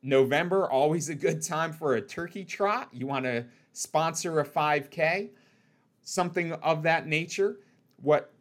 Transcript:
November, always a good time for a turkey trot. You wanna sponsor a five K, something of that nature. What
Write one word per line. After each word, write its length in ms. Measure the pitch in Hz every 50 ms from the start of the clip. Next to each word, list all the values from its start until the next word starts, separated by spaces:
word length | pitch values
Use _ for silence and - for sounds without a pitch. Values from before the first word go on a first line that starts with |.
November, 640 | - 135 135 135 135 120 139 151 170 175 185 196 185 -
always 420 | 135 131 147 156 160 170 147 147
a 60 | 165
good 280 | 147 185 - - 156 -
time 280 | - 156 156 165 160
for 220 | 156 156 160 143 123
a 60 | 110
turkey 420 | - - - - 170 175 - 202 185
trot. 460 | 180 - - 202 202 208 247 269 -
You 140 | - 123 127
wanna 400 | 135 139 135 131 127 120 117 120 120 - _ _ _ -
sponsor 680 | - - - - 156 160 165 160 - - 175 160 156
a 60 | 143
five 440 | 147 - 165 151 151 147 147 143 -
K, 400 | - 170 156 160 175 196 208 240 - _ _ _ _ _ _ _ _ _ _ _ _ _
something 520 | - - - 185 180 175 175 180 170 165 165
of 280 | - - 156 160 156
that 240 | 151 170 160 160 -
nature. 520 | 156 151 160 170 170 - - 196 208 240 - - _ _ _ _ _ _ -
What 360 | - 139 151 147 - - _ -